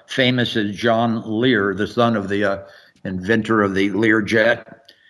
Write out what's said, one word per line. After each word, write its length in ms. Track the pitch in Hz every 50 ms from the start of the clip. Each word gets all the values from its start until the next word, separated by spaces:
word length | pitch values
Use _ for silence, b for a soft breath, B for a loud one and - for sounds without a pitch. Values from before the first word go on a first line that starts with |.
| B
famous 480 | B - - 127 123 127 127 117 - -
as 180 | 113 104 104 101
John 480 | 87 104 117 113 113 120 117 110 113 98
Lear, 500 | 110 107 110 123 131 123 104 98 101 95
the 100 | 98 104
son 300 | 92 - 120 117 117 113
of 140 | 104 95 95
the, 160 | 101 101 104
uh, 180 | 98 98 98 - B B B B B B B B
inventor 580 | 98 92 90 90 98 113 110 107 110 113 107
of 120 | 104 98 95
the 160 | 95 98 101
Lear 320 | 95 101 113 110 107 110
jet, 680 | 104 90 107 113 110 117 120 117 - - - - _ b b b b